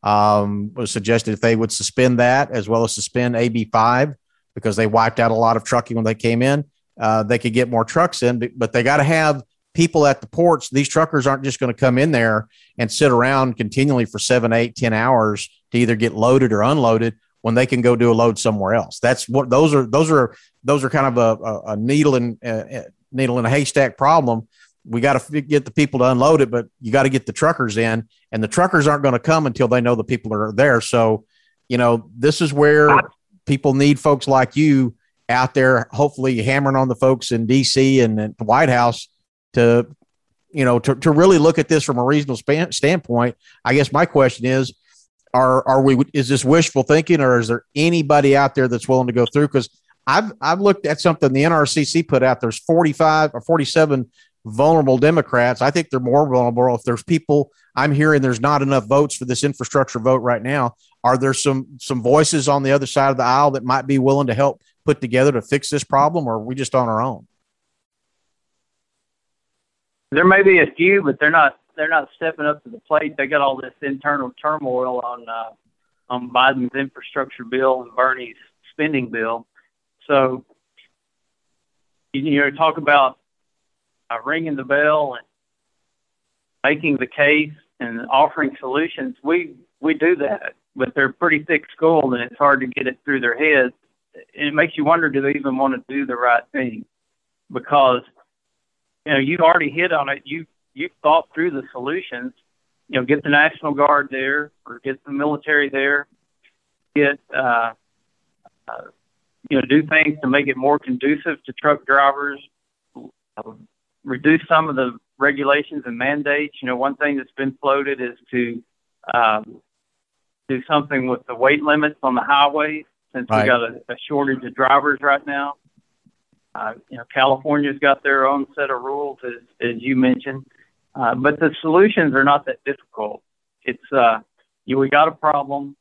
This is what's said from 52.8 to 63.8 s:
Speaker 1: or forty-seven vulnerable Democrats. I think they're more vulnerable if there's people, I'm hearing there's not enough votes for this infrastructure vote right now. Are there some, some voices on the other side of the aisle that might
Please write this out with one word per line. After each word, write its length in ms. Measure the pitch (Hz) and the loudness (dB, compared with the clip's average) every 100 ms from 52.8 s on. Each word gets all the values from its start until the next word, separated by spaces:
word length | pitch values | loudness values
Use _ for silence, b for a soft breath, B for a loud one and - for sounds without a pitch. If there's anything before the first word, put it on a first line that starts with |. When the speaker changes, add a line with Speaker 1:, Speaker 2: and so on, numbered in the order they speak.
| 165 143 160 156 151 | 2 2 2 2 0
Speaker 1:
or 80 | 127 | -4
forty-seven 680 | - 165 139 160 156 135 120 b b _ 113 | -2 -2 0 2 2 0 -4 b b _ -12
vulnerable 540 | 107 147 165 135 131 | 0 2 4 4 4
Democrats. 640 | 147 165 - 123 120 123 | 4 2 0 0 0 2
I 80 | 131 | 0
think 180 | 147 156 | 0 -4
they're 100 | 131 | -4
more 300 | 123 135 147 | 0 2 2
vulnerable 460 | 127 120 117 127 120 | 2 0 2 0 0
if 80 | |
there's 200 | - 117 | -4 -6
people, 460 | - 160 - 143 135 _ _ - | -2 -4 2 0 0 _ _ -2
I'm 160 | 143 | 0
hearing 300 | 143 151 151 | 2 2 2
there's 180 | 131 117 | 2 0
not 220 | 139 147 | 0 0
enough 240 | 139 135 104 | 2 0 2
votes 300 | 139 147 - | 2 2 -4
for 100 | 127 | -6
this 180 | 127 | -2
infrastructure 540 | 143 135 127 143 131 123 | -2 -4 -2 -2 -2 -2
vote 240 | 117 131 | 0 0
right 220 | 120 120 | 0 -2
now. 320 | 117 143 120 _ _ _ | -2 -2 -2 _ _ _
Are 140 | 120 127 | 0 2
there 160 | 135 | 0
some, 460 | 131 147 135 131 139 | 0 -2 -2 -6 -16
some 220 | - 127 | -8 -4
voices 440 | 117 147 156 160 135 | 2 2 2 0 0
on 140 | 143 | 0
the 100 | 135 | 2
other 140 | 139 135 | 0 0
side 240 | - 139 | 0 0
of 80 | 131 | 0
the 60 | |
aisle 280 | 123 131 147 | 2 2 2
that 120 | 135 | 0
might 240 | 123 135 | -2 -2